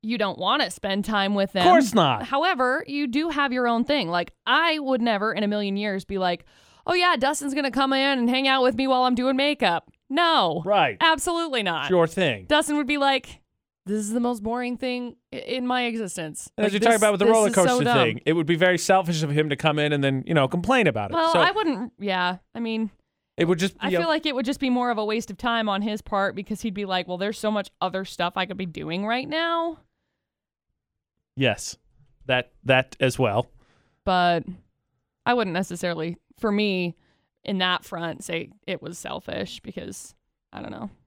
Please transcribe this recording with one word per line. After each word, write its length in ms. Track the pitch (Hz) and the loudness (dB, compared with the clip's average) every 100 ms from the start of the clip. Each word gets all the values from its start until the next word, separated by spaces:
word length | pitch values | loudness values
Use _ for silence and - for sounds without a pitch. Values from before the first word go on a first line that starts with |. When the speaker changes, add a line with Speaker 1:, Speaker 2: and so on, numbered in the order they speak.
Speaker 1:
you 160 | 220 233 | -4 -2
don't 200 | 202 - | -2 -2
wanna 320 | 180 269 240 | -2 0 -2
spend 360 | - 196 196 208 | -4 -4 -4 -2
time 280 | 214 196 | 0 0
with 180 | 202 196 | 0 0
them. 100 | 190 180 | 2 6
Speaker 2:
Of 40 | |
course 240 | 349 254 | 6 6
not. 300 | 220 151 113 | 4 4 2
Speaker 1:
However, 600 | 120 277 339 320 254 269 - | -2 0 0 2 0 0 -4
you 200 | 285 294 | -6 -2
do 240 | 247 330 | -2 -2
have 200 | 294 277 | -2 -2
your 140 | 254 240 | 0 0
own 180 | 233 | 0
thing. 240 | 240 285 170 | 0 0 0
Like, 260 | 175 175 _ - | -2 -4 _ 0
I 320 | 269 330 311 | 2 2 0
would 220 | 269 254 | 0 0
never 320 | 233 202 214 | 0 0 0
in 100 | 196 | -2
a 60 | 208 | -2
million 300 | 208 202 196 | -2 -2 -4
years 260 | 208 196 | -4 -6
be 140 | - 196 | -6 -2
like, 260 | 185 175 - _ _ _ - | -2 -2 -8 _ _ _ -2
"Oh, 60 | |
yeah, 240 | 359 349 311 | 2 4 2
Dustin's 380 | 269 302 285 | 0 0 -4
gonna 160 | 269 277 | -2 -2
come 240 | 247 269 | 0 2
in 240 | 269 277 269 | 2 2 2
and 100 | 233 | 0
hang 180 | 254 269 | 2 2
out 160 | 269 | 4
with 120 | 254 | 2
me 120 | - 269 | 2 0
while 180 | 254 | 2
I'm 100 | 254 | 2
doing 220 | 247 254 262 | 2 0 2
makeup." 540 | 285 294 202 170 _ _ _ | 0 2 0 0 _ _ _
No. 520 | 277 339 311 185 165 165 | 0 4 4 2 0 2
Speaker 2:
Right. 320 | 202 147 113 | 4 4 4
Speaker 1:
Absolutely 600 | 330 320 - 339 330 254 | 2 2 0 -2 -2 -2
not. 220 | 196 160 | -2 -2
Speaker 2:
It's 60 | 139 | 2
your 160 | 180 165 | 4 4
thing. 380 | 196 170 107 92 | 2 0 -2 2
Speaker 1:
Dustin 300 | 302 302 294 | 2 2 -2
would 100 | 269 | 0
be 120 | 294 | 0
like, 420 | 277 269 - - _ _ _ _ - | 2 0 -4 -20 _ _ _ _ -6
"This 100 | 214 | -4
is 140 | 208 | -2
the 80 | 233 | -2
most 220 | 240 240 | -2 -2
boring 340 | 208 240 247 240 | -4 -4 -6 -6
thing 400 | 254 247 240 - _ | -6 -6 -8 -14 _
i-, 40 | - | -14
in 280 | - 254 247 | -8 -4 -2
my 180 | 254 | -2
existence." 680 | 240 226 202 - 156 - - - | -2 -4 -6 -8 -10 -10 -14 -2
Speaker 2:
And 80 | 214 | 0
as 80 | |
Speaker 1:
Like, 0 | |
Speaker 2:
you're 60 | 196 | 2
talking 120 | 226 | 4
Speaker 1:
this, 80 | 220 | 4
Speaker 2:
about 120 | 214 | 4
with 80 | 196 | 4
the 40 | |
Speaker 1:
this 80 | 220 | 6
Speaker 2:
roller 160 | 226 208 | 6 4
Speaker 1:
is 60 | |
so 100 | 214 | 4
Speaker 2:
coaster 200 | 175 247 | 4 4
Speaker 1:
dumb. 120 | 240 240 | 4 4
Speaker 2:
thing, 220 | 117 110 - | 2 0 0
it 80 | |
would 120 | 165 156 | 0 2
be 100 | 170 | 4
very 200 | 185 180 | 4 4
selfish 460 | - 190 170 165 | 4 4 4 -2
of 80 | 151 | 0
him 180 | 147 156 | 0 0
to 80 | 139 | 2
come 220 | 160 151 | 2 2
in 160 | 147 | 2
and 100 | 147 | 2
then, 180 | 139 135 - | 2 0 0
you 80 | |
know, 120 | 160 135 | 2 2
complain 380 | 175 180 262 185 | 0 2 4 4
about 260 | 110 101 | 0 -2
it. 20 | |
Speaker 1:
Well, 180 | 330 330 | 0 2
Speaker 2:
So 80 | 330 | 4
Speaker 1:
I 100 | 349 | 2
wouldn't, 440 | 392 330 233 240 _ | 2 -2 -2 -6 _
yeah. 380 | 202 185 180 180 _ | -4 -2 -2 -4 _
I 60 | 226 | -8
mean, 300 | 233 220 220 _ _ _ _ - | -6 -4 -4 _ _ _ _ -2
Speaker 2:
it 80 | 170 | 0
would 120 | 175 | 2
just 140 | 190 - | -2 -4
be 60 | - | -2
Speaker 1:
I 20 | |
Speaker 2:
a 20 | 180 | 0
Speaker 1:
feel 80 | 339 | 0
like 180 | 311 311 | 0 -2
it 80 | |
would 100 | 262 | -4
just 160 | 247 285 | -4 -2
be 80 | 269 | 0
more 220 | 247 247 | 0 0
of 80 | 220 | -2
a 60 | 214 | -2
waste 240 | 220 226 | -4 -6
of 80 | 196 | -6
time 320 | 247 233 220 | -2 -2 -2
on 100 | 196 | -2
his 220 | 214 208 | -4 -6
part 320 | - 202 196 185 | -4 -2 -2 -4
because 240 | 202 214 | -10 -6
he'd 140 | 226 | -6
be 100 | 196 | -6
like, 240 | 202 185 175 | -4 -4 -4
"Well, 80 | 180 | -6
there's 220 | 196 214 | -6 -4
so 120 | 214 | -2
much 200 | 214 190 _ | -2 -6 _
other 240 | 185 180 | -4 -4
stuff 300 | 190 - 175 - | -8 -4 -4 -2
I 80 | |
could 140 | 185 185 | -6 -6
be 80 | 185 | -10
doing 400 | 156 151 170 208 | -8 -6 -6 -4
right 200 | 240 262 | -4 -4
now." 520 | 311 339 330 330 320 _ _ _ _ _ _ _ _ _ _ _ _ _ _ _ - | -4 -2 -2 -4 -8 _ _ _ _ _ _ _ _ _ _ _ _ _ _ _ 0
Speaker 2:
Yes. 400 | 131 101 - - _ _ _ _ - | 0 0 -6 -14 _ _ _ _ -2
That, 260 | 127 123 _ | -2 -2 _
that 320 | 127 131 131 - | 2 4 2 0
as 180 | 135 - | -2 2
well. 300 | 120 104 - - _ _ _ _ | 0 0 -4 -12 _ _ _ _
Speaker 1:
But 400 | - 180 175 170 - 180 _ _ _ _ _ _ - | 0 2 2 0 -4 -16 _ _ _ _ _ _ -2
I 80 | |
wouldn't 180 | 247 202 | 0 0
necessarily, 640 | 170 190 175 180 165 160 170 _ _ | -2 -4 -6 -6 -4 -6 -8 _ _
for 140 | 220 | -2
me, 420 | 202 208 185 175 - _ _ _ _ | 0 0 0 -4 -6 _ _ _ _
in 160 | - 196 | -6 -2
that 260 | 185 180 | 0 -2
front, 380 | - 175 165 - | -6 -8 -8 -10
say 280 | - 165 - _ - | -8 -8 -8 _ -10
it 120 | 185 | -10
was 200 | 156 175 | -10 -12
selfish 580 | - - - - 196 - | -10 -10 -8 -8 -8 -12
because, 560 | - 185 - 196 - _ _ _ _ | -14 -14 -14 -16 -18 _ _ _ _
I 100 | - | -16
don't 80 | - | -14
know. 200 | - 202 - | -14 -14 -16